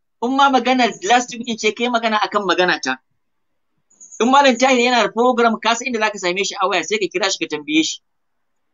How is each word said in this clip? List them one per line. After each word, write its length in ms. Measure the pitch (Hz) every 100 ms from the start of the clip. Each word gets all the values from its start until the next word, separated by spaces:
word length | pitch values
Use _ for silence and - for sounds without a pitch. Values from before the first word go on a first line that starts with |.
| _ _
In 140 | 240 269
ma 140 | 277
magana 360 | 262 240 254 226 - 190
last 260 | 247 254
week 240 | 240 233 220
ce, 140 | 214
ka 80 | 208
yi 60 | 240
magana 280 | 233 226 214
a 60 | 185
kan 140 | 208 190
magana 320 | 165 180 151
ta. 180 | 135 131 _ _ _ _ _ _ _ _ _ _ - -
In 100 | 226
Malam 240 | 277 277 226
Tahir 220 | 262 254
yana 240 | 247 240
da 80 | 202
program, 480 | 220 254 233 233 220
ka 160 | -
san 140 | 233 262
inda 80 | 226
za 120 | 214
ka 40 | 208
same 260 | 185 185
shi 100 | 196
a 140 | 190 190
waya, 160 | 185
sai 140 | 156 220
ka 40 | 185
kira 160 | 180 196
shi 160 | -
ka 80 | 160
tambaye 320 | 151 147 156
shi. 160 | 156 - _ _ _ _ _ _ _